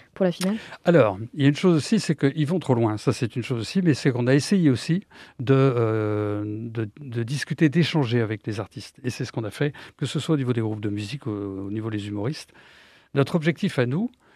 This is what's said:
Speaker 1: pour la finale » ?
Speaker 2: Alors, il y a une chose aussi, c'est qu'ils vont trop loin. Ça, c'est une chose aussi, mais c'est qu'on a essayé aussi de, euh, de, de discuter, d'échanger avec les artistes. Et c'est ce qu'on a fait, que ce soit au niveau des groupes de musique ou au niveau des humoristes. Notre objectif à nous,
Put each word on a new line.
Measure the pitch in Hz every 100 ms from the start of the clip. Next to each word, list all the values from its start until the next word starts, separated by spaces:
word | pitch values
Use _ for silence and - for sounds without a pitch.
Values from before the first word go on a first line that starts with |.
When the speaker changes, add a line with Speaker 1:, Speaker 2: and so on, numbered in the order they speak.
| -
Speaker 1:
pour | -
la | 190
finale » ? | - 185 220 - - -
Speaker 2:
Alors, | 170 107 95 113
il | 160
y | 139
a |
une | 147
chose | 185 160
aussi, | - 214
c'est | - 151
qu'ils | 139 160 143
vont | 180
trop | -
loin. | 120 113 107
Ça, | -
c'est | 117 117 123
une |
chose | - 120
aussi, | 104 190
mais | 180
c'est | 127 143
qu'on | 120 123
a |
essayé | 143 - 202 156
aussi | 120 - 170 - - - -
de, | 120
euh, | 135 135 120 113 110 107 104 104 104 104
de, | 107 117 113 107 -
de | 143 117
discuter, | 117 143 - 147 160
d'échanger | 160 160 160 123 120
avec | 107 107 -
les | 104
artistes. | 98 - - -
Et | 123
c'est | - 123
ce |
qu'on | -
a | 107
fait, | - 147 - - -
que | 135
ce | 156
soit | - 147
au |
niveau | 127
des | 120
groupes | 110 107
de | 104
musique | 104 104 139 -
ou |
au | 104 101 95 98
niveau | 110 110
des | 107 101
humoristes. | 104 113 156 - - - - - _ _ 139
Notre | 135 175
objectif | 156 - 196 -
à | 123
nous, | 151 233 _ _